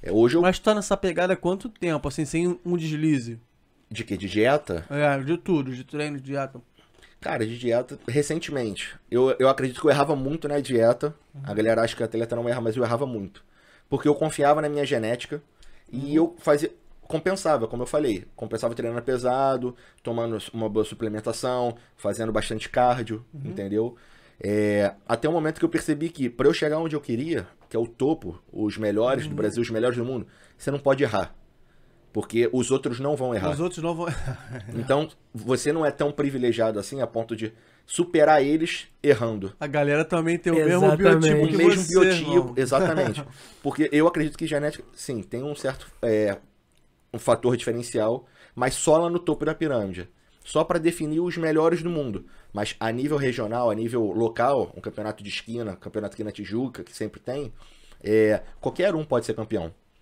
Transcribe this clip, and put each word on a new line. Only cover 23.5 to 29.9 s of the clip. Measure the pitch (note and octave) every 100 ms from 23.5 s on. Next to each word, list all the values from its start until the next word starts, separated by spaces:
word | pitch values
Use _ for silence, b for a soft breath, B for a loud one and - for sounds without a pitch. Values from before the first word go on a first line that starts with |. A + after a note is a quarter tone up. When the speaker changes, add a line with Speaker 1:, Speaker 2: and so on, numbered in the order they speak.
Speaker 1:
entendeu? | F#3+ G3 G#2+ A#2+ b b b b b
É, | G2+ G#2+ G#2 G#2 G2 - -
até | A#2 D3+
o |
momento | E3 D#3 D#3
que |
eu | E3
percebi | D#3+ - D3 E3
que | - B2
pra | - C#3
eu |
chegar | - D3+ D3+
onde | E3 D3+
eu |
queria, | - A2+ D#3+ C#3+ F2+ _ _
que | A#2+
é |
o | A#2
topo, | - C3+ D#3+ F2+ D#2+ _
os | - G#2+ G#2
melhores | G#2+ G2+ A#2+ C#3
do | D3+
Speaker 2:
Uhum. | C#3+
Speaker 1:
Brasil, | G#2+ A#2
os | A#2
melhores | A2 B2